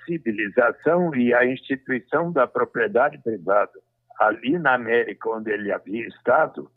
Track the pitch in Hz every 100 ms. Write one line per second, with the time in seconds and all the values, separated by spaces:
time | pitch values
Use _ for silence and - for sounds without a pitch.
0 | - 170 117 104 104 107 117 - 147 175
1 | 175 135 120 120 127 127 - 131 - 127
2 | - 147 170 160 120 123 117 - 107 113
3 | 147 - 117 107 85 101 98 - - _
4 | _ - 110 113 120 175 147 127 113 117
5 | 113 101 113 113 110 104 101 90 - 110
6 | 107 - 120 135 151 - -